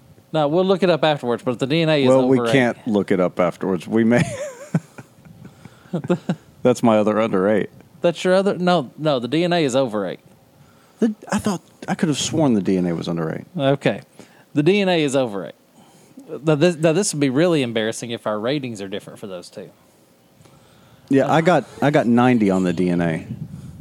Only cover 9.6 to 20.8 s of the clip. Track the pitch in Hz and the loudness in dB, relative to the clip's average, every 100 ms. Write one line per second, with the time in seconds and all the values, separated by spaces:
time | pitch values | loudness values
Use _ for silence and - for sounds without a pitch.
9.6 | 143 123 131 104 92 69 _ _ _ _ | 0 0 -2 -2 -6 -8 _ _ _ _
10.6 | - _ _ _ 226 214 - 202 208 254 | -20 _ _ _ -2 -2 -6 -4 -2 -4
11.6 | - _ - 180 170 139 - - 147 110 | -8 _ -8 -4 -2 -2 -4 0 2 2
12.6 | 92 92 87 82 87 85 80 82 - 170 | 0 0 0 -4 -4 -4 -6 -8 -10 -2
13.6 | 135 139 139 98 - - - _ _ 139 | 0 0 0 -4 -10 -20 -20 _ _ 0
14.6 | 147 202 190 170 143 135 123 98 71 - | 2 2 2 0 2 0 -2 -4 -10 -14
15.6 | _ _ _ _ _ - - - 151 147 | _ _ _ _ _ -20 -16 -6 0 2
16.6 | 175 156 165 160 208 151 139 127 180 160 | 2 2 0 2 -2 -2 0 2 2 2
17.6 | 120 113 110 110 117 113 110 107 113 151 | 0 -2 -4 -6 -10 -8 -6 -4 -4 -4
18.6 | 127 107 98 98 - - 107 90 87 - | -6 -10 -10 -10 -12 -16 -14 -14 -16 -18
19.6 | 82 _ _ _ _ _ _ _ - - | -18 _ _ _ _ _ _ _ -20 -20
20.6 | _ _ | _ _